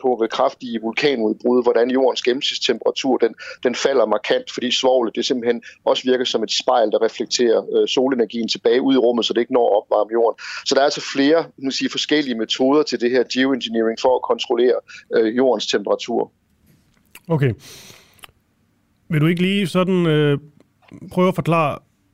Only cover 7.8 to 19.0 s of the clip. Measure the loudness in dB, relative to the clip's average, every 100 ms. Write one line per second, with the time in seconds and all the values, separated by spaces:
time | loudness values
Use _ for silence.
7.8 | 0 0 0 0 -2 -2 -6 -2 0 2
8.8 | 2 2 2 2 0 -2 0 2 2 0
9.8 | 0 -2 0 0 0 -2 -10 -10 -2 2
10.8 | 2 -2 -8 0 2 2 0 -8 -8 -4
11.8 | -6 -6 -2 -2 -2 -4 -4 0 2 2
12.8 | 2 -2 0 0 0 0 0 -2 -2 -2
13.8 | -2 0 0 0 0 -2 0 2 2 2
14.8 | -4 -20 -4 0 2 2 2 0 -2 -4
15.8 | -2 -4 -2 -4 -4 _ _ _ _ _
16.8 | _ _ _ -16 -4 0 0 -2 -10 -20
17.8 | -20 -20 _ _ -20 _ _ _ _ _
18.8 | _ _